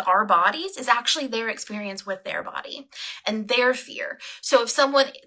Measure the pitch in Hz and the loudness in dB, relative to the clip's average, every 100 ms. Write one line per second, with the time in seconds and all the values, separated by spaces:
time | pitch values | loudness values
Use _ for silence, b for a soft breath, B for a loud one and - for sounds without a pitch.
0 | 180 190 214 170 190 320 381 - 247 240 | 2 4 6 4 4 0 -6 -4 0 2
1 | 240 311 269 226 226 214 - 208 202 196 | 2 0 -2 -4 -4 -6 -8 -8 -8 -8
2 | 202 190 - - - - - - 277 B | -8 -8 -6 -8 -8 -10 -12 -16 -16 B
3 | B B - 220 208 247 247 254 - - | B B -4 -4 0 2 2 0 -6 -10
4 | - - B B - 254 233 302 277 277 | -10 -10 B B 4 4 4 2 4 4
5 | 269 - | 2 -2